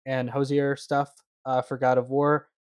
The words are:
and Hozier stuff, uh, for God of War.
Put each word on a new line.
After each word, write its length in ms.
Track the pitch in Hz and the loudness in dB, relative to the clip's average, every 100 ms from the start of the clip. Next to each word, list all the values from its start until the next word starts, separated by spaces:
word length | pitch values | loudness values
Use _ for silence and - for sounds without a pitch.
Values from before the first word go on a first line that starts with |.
| 131 | -6
and 240 | 131 123 | -4 -2
Hozier 460 | 139 139 143 139 139 | -2 0 2 0 -2
stuff, 340 | - 143 139 _ _ _ 131 | -2 -2 -2 _ _ _ -4
uh, 160 | 127 | -2
for 160 | - 127 | -2 0
God 200 | 127 127 | 2 2
of 120 | 123 | 2
War. 380 | 139 143 147 - _ | 2 2 2 -2 _